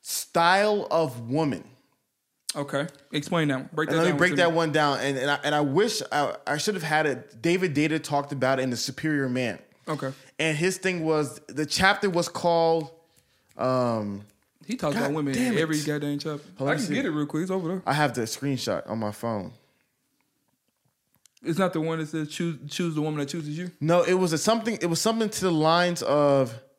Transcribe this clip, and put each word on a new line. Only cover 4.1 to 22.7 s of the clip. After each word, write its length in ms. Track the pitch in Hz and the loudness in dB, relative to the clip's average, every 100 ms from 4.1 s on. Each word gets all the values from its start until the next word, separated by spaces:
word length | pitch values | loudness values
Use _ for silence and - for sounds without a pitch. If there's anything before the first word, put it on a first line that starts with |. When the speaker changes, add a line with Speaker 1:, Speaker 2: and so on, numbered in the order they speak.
Speaker 2:
down 60 | 143 | 4
Speaker 1:
break 120 | 175 | 2
Speaker 2:
to 40 | 151 | 4
Speaker 1:
that 140 | 170 | 4
Speaker 2:
me. 60 | 165 | 4
Speaker 1:
one 140 | 160 | 2
down. 280 | 151 147 131 | 2 2 2
And, 180 | 135 135 | 0 -2
and 120 | 139 | 0
I, 60 | 143 | 0
and 100 | 143 | 0
I 60 | 147 | 0
wish 380 | 147 139 226 - - | 2 2 2 0 -2
I, 240 | 147 139 - - | -2 -2 -4 -4
I 120 | 147 | -2
should 160 | 180 | -2
have 80 | 196 | -4
had 220 | 156 156 156 | 0 0 2
it. 360 | 123 - - | -2 -8 -4
David 320 | 165 180 185 | 0 2 2
Data 240 | 143 151 156 | 2 0 0
talked 320 | - 143 139 | -2 -4 -2
about 300 | 143 127 131 | -2 0 2
it 20 | |
in 80 | 131 | 0
The 60 | 120 | -4
Superior 520 | - 127 160 147 135 | -6 -6 -2 0 0
Man. 300 | 123 123 85 - _ - | -2 -2 -4 -14 _ -8
Speaker 2:
Okay. 240 | 151 135 135 - _ | -6 -6 -10 -20 _
Speaker 1:
And 180 | 160 151 | -2 0
his 220 | 175 185 | 0 0
thing 260 | 190 180 | -2 -2
was, 360 | 160 156 143 117 - | 0 0 0 -6 -12
the 180 | 131 151 | -6 -4
chapter 420 | - 185 202 202 | 2 4 4 2
was 200 | 175 170 | 0 -2
called, 640 | - 175 170 165 165 151 - _ _ _ _ _ - | 0 2 4 4 2 -2 -12 _ _ _ _ _ -4
um, 640 | 127 127 123 113 104 98 104 _ _ _ | 0 2 2 0 -4 -8 -12 _ _ _
Speaker 2:
He 120 | - - | -10 -4
talks 180 | 156 | -2
Speaker 1:
God 80 | 170 233 | 0 -2
Speaker 2:
about 80 | |
women 200 | 156 143 | -2 -2
Speaker 1:
damn 200 | 135 254 | 0 0
Speaker 2:
in 40 | 220 | 0
every 200 | 160 151 | 0 0
Speaker 1:
it. 80 | 147 | -2
Speaker 2:
goddamn 320 | 147 147 143 | -4 -4 -4
chapter. 240 | 156 147 - - | -6 -8 -12 -6
Speaker 1:
Hold 40 | |
on, 60 | 135 | -2
Speaker 2:
I 20 | |
Speaker 1:
let 40 | |
me 20 | 147 | 0
Speaker 2:
can 80 | 214 | 0
Speaker 1:
see. 80 | |
Speaker 2:
get 100 | 208 269 | -2 -2
it 40 | |
real 160 | 151 147 | -2 -4
quick. 160 | 151 | -4
It's 80 | 185 | -4
over 160 | 190 165 | -4 -4
there. 160 | 185 | -4
Speaker 1:
I 100 | - | -2
have 200 | 143 147 | 2 2
the 60 | 117 | 0
screenshot 680 | 110 - 139 131 117 87 - | -6 -4 -4 -4 -2 -4 -4
on 100 | 110 | -6
my 100 | 107 | -6
phone. 420 | 107 117 107 92 - _ _ _ _ _ _ _ _ _ _ _ _ _ _ _ _ _ _ | -6 -6 -4 -6 -14 _ _ _ _ _ _ _ _ _ _ _ _ _ _ _ _ _ _
Speaker 2:
It's 160 | - 160 | -4 0
not 140 | 190 | 0
the 80 | 175 | 0
one 180 | 160 160 | -2 -2
that 100 | 151 | -4
says, 200 | 160 151 | -6 -6
"Choose, 300 | - 170 151 | -4 -4 -4
choose 260 | 147 | -10